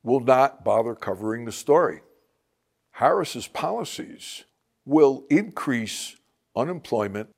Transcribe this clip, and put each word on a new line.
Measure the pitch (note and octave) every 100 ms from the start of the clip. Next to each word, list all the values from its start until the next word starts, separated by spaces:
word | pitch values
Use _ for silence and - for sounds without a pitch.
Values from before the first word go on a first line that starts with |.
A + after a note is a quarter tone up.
will | A2 C3
not | A#2+ C3 C3+ -
bother | A2 G#2 A2+ A2
covering | - F#2+ G#2+ A#2
the | A#2
story. | - - D3+ D#3+ - _ _ _ _ _ _ _ _ _
Harris's | - C3 G3+ D#3 B2 -
policies | - D#3+ A3+ F#3 - - - - - _ _ _ _ -
will | D3+ C#3+ C3+ -
increase | C#3+ G#3 - - B2 A2 - - - _ _ _ -
unemployment | C#3+ F3 - A#2 G#2 G2+ G#2+